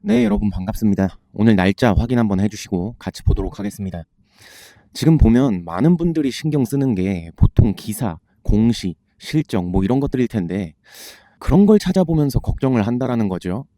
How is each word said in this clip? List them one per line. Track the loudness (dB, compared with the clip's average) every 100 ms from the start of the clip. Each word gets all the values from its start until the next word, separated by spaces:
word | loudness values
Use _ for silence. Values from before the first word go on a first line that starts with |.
네, | 0 0
여러분 | 2 0 0
반갑습니다. | -4 -6 -2 0 2 0 -4 _
오늘 | 0 2
날짜 | 4 2 2 2 2
확인 | 0 -2
한번 | 0 0
해주시고 | -2 -6 -6 -6 -6 -8
같이 | -12 -4
보도록 | -2 0 -2 -6
하겠습니다. | -10 -8 -10 -10 -16 _ _ _ -20 -20 -20 _ _
지금 | 0 2 6
보면 | 6 4 2 -2
많은 | -6 0 2 2
분들이 | 0 -2 -4
신경 | -4 -4 -2
쓰는 | -2 -2 -2 0
게 | -2 -4 -8 0
보통 | 2 4 2 0
기사, | -10 -6 -6 -8 _ _
공시, | -2 2 2 0 -6 -8 _ _
실적 | -6 -4 -2 -4 -2
뭐 | 0
이런 | 0 0
것들일 | -2 -2 -2
텐데 | -2 -4 -6 -8 _ _ -20 -20 -20 _ _
그런 | 0 4 6
걸 | 6
찾아보면서 | 4 0 0 0 0 -2
걱정을 | -4 -2 0 0
한다라는 | 0 -2 -2 -2 -2
거죠. | -4 -6 -6 -10